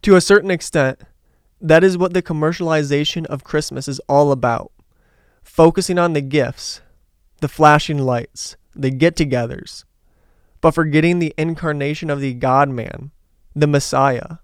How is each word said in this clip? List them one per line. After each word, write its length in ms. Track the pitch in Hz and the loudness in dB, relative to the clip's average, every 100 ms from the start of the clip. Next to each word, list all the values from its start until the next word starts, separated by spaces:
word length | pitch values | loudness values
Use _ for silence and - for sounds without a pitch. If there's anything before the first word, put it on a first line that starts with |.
To 120 | - 185 | 6 4
a 60 | |
certain 280 | - 202 196 | 6 2 2
extent, 520 | 175 - 160 131 - - _ _ _ _ _ | -6 -2 0 0 -4 -18 _ _ _ _ _
that 220 | 160 160 | 4 6
is 120 | 190 180 | 6 2
what 200 | 180 180 | -2 -2
the 80 | |
commercialization 1040 | 175 156 151 170 170 156 143 143 151 170 156 | -4 -2 -2 -2 -2 -2 0 -2 -2 -6 -8
of 160 | 143 | -10
Christmas 440 | - 151 151 135 135 | -4 -6 -4 -10 -10
is 120 | 139 - | -10 0
all 220 | 139 147 | 2 4
about, 400 | 135 120 117 - _ _ _ _ _ _ _ | 2 0 -2 -8 _ _ _ _ _ _ _
focusing 560 | _ - 165 180 185 180 | _ 4 4 4 -4 -2
on 140 | 175 | 0
the 80 | 151 | -2
gifts, 600 | 135 147 127 - - - _ _ _ _ _ _ | -2 -2 -2 -6 -14 -16 _ _ _ _ _ _
the 80 | 147 | -8
flashing 520 | - 151 147 - 147 | 4 6 6 2 -4
lights, 560 | 131 120 - - - - _ | -2 -4 -6 -16 -16 -18 _
the 160 | - 135 | -6 -4
get-togethers, 960 | 131 165 170 147 123 117 - - - _ _ _ _ _ _ _ _ | 0 0 2 -2 -2 -4 -10 -16 -20 _ _ _ _ _ _ _ _
but 120 | 160 | 0
forgetting 480 | 160 156 151 165 175 | 0 0 2 2 0
the 160 | 160 - | -2 -4
incarnation 720 | 160 165 165 147 143 151 160 | -6 -4 -6 -4 -4 -6 -6
of 100 | 143 | -4
the 140 | 139 | -6
God-man, 760 | 123 131 131 143 123 113 - 143 _ _ _ _ 147 | -4 0 2 2 -2 -8 -12 -16 _ _ _ _ 0
the 120 | 147 | 2
Messiah 680 | 143 - 135 139 123 - 165 | 2 0 0 0 -2 -8 -18